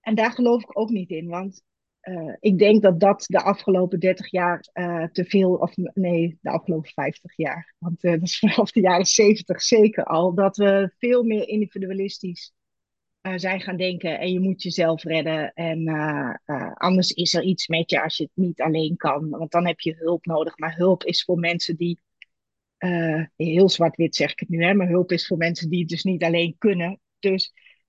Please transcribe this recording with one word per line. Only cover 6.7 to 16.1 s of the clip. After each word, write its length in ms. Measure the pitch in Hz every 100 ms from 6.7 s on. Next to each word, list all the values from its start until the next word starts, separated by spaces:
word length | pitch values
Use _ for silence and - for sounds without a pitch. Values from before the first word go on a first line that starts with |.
| 165 156
vijftig 460 | - 139 156 175 -
jaar, 380 | 156 151 165 _
want, 260 | 170 165
eh, 60 | 180
dat 100 | 165
is 160 | 170 -
vanaf 340 | 214 - 214
de 80 | -
jaren 260 | 196 180 185
zeventig 560 | - 208 214 - 180
zeker 420 | - 226 214 214
al, 300 | - 160 180
dat 220 | 175 196 196
we 360 | 202 196 190 _
veel 240 | 240 247
meer 240 | 226 214 185
individualistisch, 1040 | 214 208 - 190 196 196 - 185 170 - _ _ _ _ _ _ _
eh, 120 | 185 185
zijn 240 | 185 190
gaan 160 | 190 185
denken 420 | 185 180 175 156
en 140 | 185
je 80 | 180
moet 220 | 190 180
jezelf 400 | 180 175 165 160
redden 480 | 170 160 151 160 156
en, 320 | - 165 160 160
eh, 460 | 151 151